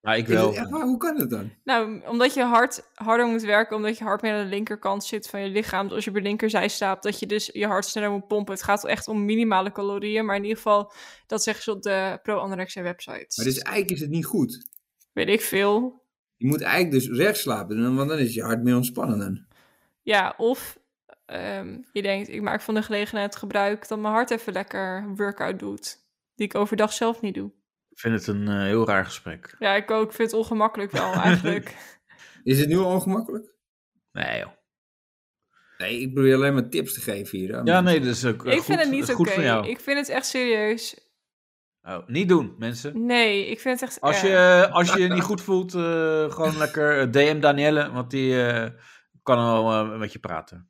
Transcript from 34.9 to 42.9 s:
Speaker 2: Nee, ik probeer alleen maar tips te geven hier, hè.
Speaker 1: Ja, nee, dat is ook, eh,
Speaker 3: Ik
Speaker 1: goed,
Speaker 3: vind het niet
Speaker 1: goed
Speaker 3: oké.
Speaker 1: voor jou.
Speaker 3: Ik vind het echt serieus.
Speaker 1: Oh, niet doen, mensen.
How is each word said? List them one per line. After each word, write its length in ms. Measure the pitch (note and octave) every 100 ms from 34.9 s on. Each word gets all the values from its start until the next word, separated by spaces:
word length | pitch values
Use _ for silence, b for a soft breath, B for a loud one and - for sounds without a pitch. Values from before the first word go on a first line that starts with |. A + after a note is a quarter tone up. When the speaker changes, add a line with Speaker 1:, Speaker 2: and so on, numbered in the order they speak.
| _ _ _ _ _ _ b b _
Speaker 2:
Nee, 220 | F#2+ A#2+
ik 140 | C3
probeer 200 | C3 C3+
alleen 200 | C3 C#3
maar 140 | C#3 A#2
tips 260 | E3+ -
te 60 | -
geven 380 | - G2+ G2+ G2
hier, 160 | F#2
hè. 60 | A#2
Speaker 1:
Ja, 160 | B2 F3+
nee, 200 | F3+ D#3+
dat 80 | B2+
is 100 | A#2+
ook, 200 | B2 G#2+ B2+
eh, 40 |
Speaker 3:
Ik 40 | C#4
Speaker 1:
goed, 100 | -
Speaker 3:
vind 140 | F#4
het 100 | D4+
niet 200 | C4+ -
Speaker 1:
goed 140 | A#3+ F3
Speaker 3:
oké. 40 |
Speaker 1:
voor 80 | F#3+
jou. 240 | C#3+ A2+ G2+
Speaker 3:
Ik 120 | B3
vind 180 | - C#4
het 100 | C#4+
echt 180 | B3+ C4
serieus. 720 | C4 B3 A3 G#3+ A3+ - - _ _ _ _ _ _ _ _
Speaker 1:
Oh, 240 | - F2+ E2+
niet 220 | C3 F3
doen, 260 | F3 A2 -
mensen. 480 | A2+ A#2+ D3